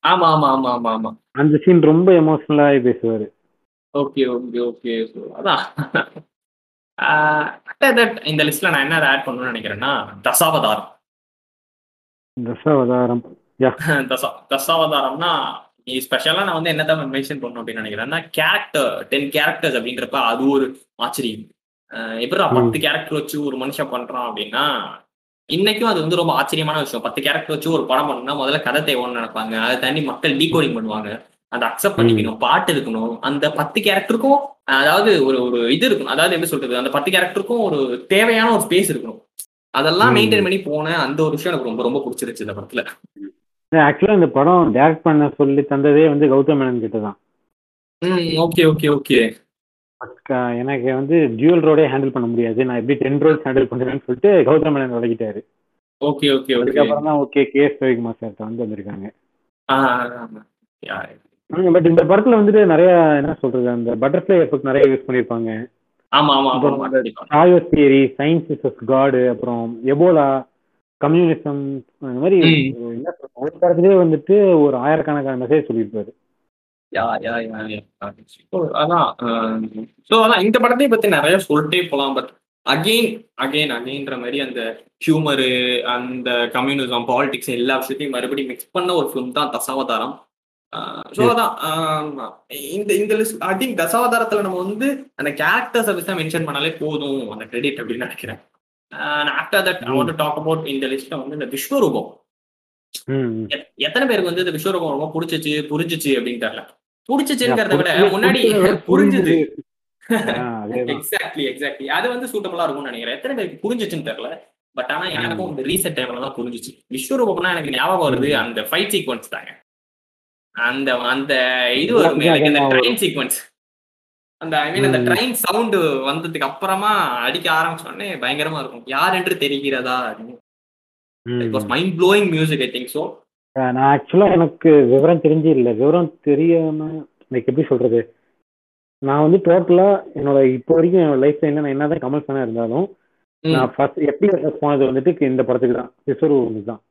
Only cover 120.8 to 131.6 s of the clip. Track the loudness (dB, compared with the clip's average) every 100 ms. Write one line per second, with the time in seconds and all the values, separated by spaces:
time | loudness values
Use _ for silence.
120.8 | -2 -2 0 -2 0 0 0 0 0 0
121.8 | 2 4 4 4 2 4 4 2 2 2
122.8 | 2 0 -2 -2 -4 -6 -10 _ _ _
123.8 | _ _ _ _ _ _ -4 -2 -2 0
124.8 | 2 2 2 0 0 -2 -2 -2 0 0
125.8 | 0 0 -2 -4 -4 -4 -6 -4 -4 -2
126.8 | 0 0 0 -2 -2 -2 0 0 0 -4
127.8 | -12 -12 -10 -6 -6 -4 -4 -6 -10 -14
128.8 | -8 -2 0 0 -2 -2 -2 -2 -2 -2
129.8 | -2 -2 -4 -8 -16 -20 _ _ _ _
130.8 | _ _ _ _ -6 -4 -2 -4